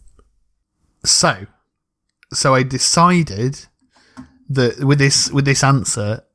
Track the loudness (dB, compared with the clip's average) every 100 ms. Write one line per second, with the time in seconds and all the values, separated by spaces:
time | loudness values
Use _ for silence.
0 | -20 _ _ _ _ _ _ _ _ _
1 | -4 0 0 -2 -8 _ _ _ _ _
2 | _ _ -12 -4 0 2 0 -2 -2 2
3 | 2 2 -2 -4 -6 -6 -16 _ _ _
4 | _ -20 -20 _ -6 0 0 0 2 4
5 | 2 2 0 0 0 2 4 2 0 -4
6 | -4 -6 -10